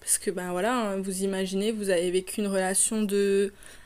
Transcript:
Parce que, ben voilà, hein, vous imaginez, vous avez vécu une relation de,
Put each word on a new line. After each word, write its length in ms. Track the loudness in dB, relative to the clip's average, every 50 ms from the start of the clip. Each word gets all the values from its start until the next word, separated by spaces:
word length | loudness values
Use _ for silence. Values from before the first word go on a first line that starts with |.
Parce 180 | -4 -2 -2 -2
que, 140 | 0 -2 -4
ben 180 | -4 -4 -4
voilà, 240 | -2 0 2 2 2
hein, 260 | 2 0 0 -2 -2
vous 220 | -4 -4 -4 -2 -2
imaginez, 480 | -2 0 -2 -2 -2 0 0 0 0
vous 200 | 0 0 2 2
avez 200 | 2 4 2 2
vécu 300 | 2 0 0 -2 -4 -2
une 80 | -2 0
relation 540 | 0 0 0 2 2 2 2 2 2 0 0
de, 500 | 2 2 2 2 4 4 2 2 0 -2 -8 -20 -20 -18 -20 -20